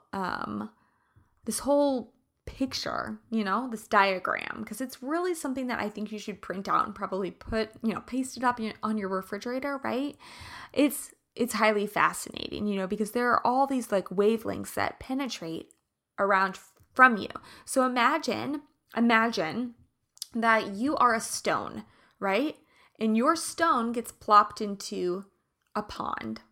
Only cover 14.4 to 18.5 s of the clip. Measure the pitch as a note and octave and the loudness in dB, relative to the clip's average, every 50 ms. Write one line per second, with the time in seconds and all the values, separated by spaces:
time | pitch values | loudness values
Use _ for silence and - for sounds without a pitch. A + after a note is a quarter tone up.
14.4 | - - - G3 G3 - - G#3 G3 - - - - - C4 C4 C#4 A#3+ - - | 0 -4 -6 -6 -6 -8 -4 -4 -4 -4 -4 -8 -10 -6 -4 -4 -4 -4 -6 -8
15.4 | - E3 E3 E3 - - _ _ _ _ _ _ _ _ _ - G3+ G3 G3+ F#3+ | -8 -8 -8 -8 -10 -12 _ _ _ _ _ _ _ _ _ -2 2 4 4 4
16.4 | G3 F#3 F#3 - - - _ _ _ _ - - C3 B2+ A#2 - - - - - | 4 2 -2 -6 -14 -20 _ _ _ _ 4 8 8 8 8 6 -2 -4 -8 -12
17.4 | - - - - - - - C4+ B3+ B3+ B3 B3+ A#3 B3+ D4+ E4 D4+ B3+ G#3+ G#2+ | -16 -18 -20 -18 -10 -2 0 2 2 2 4 4 4 4 2 2 0 -2 -4 -4
18.4 | A2+ - | -4 -4